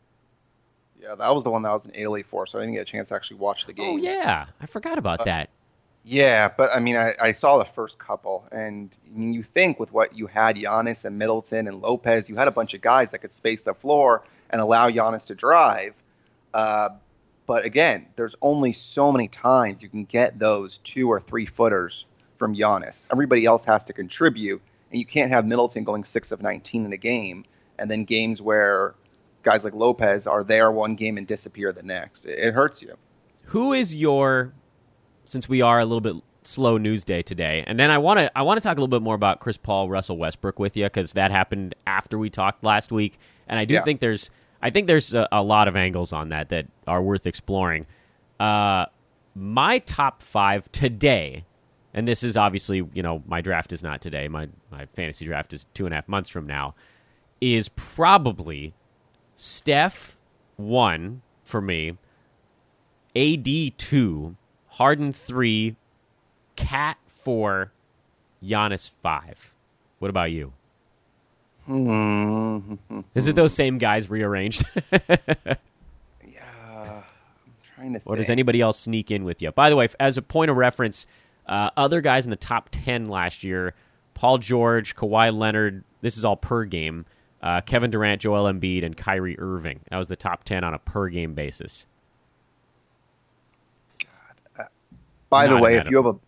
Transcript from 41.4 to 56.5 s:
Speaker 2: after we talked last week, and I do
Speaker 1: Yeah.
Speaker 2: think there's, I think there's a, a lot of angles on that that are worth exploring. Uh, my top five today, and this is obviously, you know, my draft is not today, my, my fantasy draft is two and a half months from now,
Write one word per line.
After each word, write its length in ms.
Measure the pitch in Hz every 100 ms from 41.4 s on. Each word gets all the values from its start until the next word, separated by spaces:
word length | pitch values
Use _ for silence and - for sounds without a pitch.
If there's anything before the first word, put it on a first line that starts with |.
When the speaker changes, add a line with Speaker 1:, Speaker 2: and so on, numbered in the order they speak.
| 92 98 92 - -
Speaker 2:
after 320 | 95 - 107
we 120 | 107
talked 340 | - 95 -
last 280 | 110 104 -
week, 260 | 113 104 - _ _ -
and 100 | 113
I 60 | 107
do 100 | 113
Speaker 1:
Yeah. 80 |
Speaker 2:
think 160 | 120 143
there's, 280 | 120 107 - _ _ _
I 80 | 120
think 180 | 185 185
there's 260 | 160 -
a, 140 | 117 107
a 100 | 104
lot 240 | 101 107 104
of 80 | 95
angles 360 | 92 90 87
on 160 | 78 78
that 200 | 78 76
that 160 | 85 69 _ -
are 140 | 90
worth 240 | 95 101 90
exploring. 580 | - - 98 90 80 78 _ _ _ _ -
Uh, 460 | 107 104 104 95 87 _ _ _ _ 98
my 440 | 98 117 160 247
top 420 | - - 139 -
five 480 | - 107 101 101 -
today, 760 | - 135 110 143 117 76 67 85 _ _ _ _
and 140 | - 117
this 160 | 117
is 120 | 120 113
obviously, 480 | 104 98 - 98 82
you 80 | 92
know, 200 | 87 82 67
my 120 | 82
draft 300 | 85 85 -
is 80 | 85
not 180 | 85 71
today, 260 | 85 73 73
my, 200 | 78 76 - _
my 140 | 73 69 -
fantasy 300 | 82 73 78
draft 280 | 76 -
is 120 | 76 -
two 120 | - 92
and 80 |
a 40 | 78
half 100 | 73
months 220 | 98 87
from 160 | 90
now, 280 | 73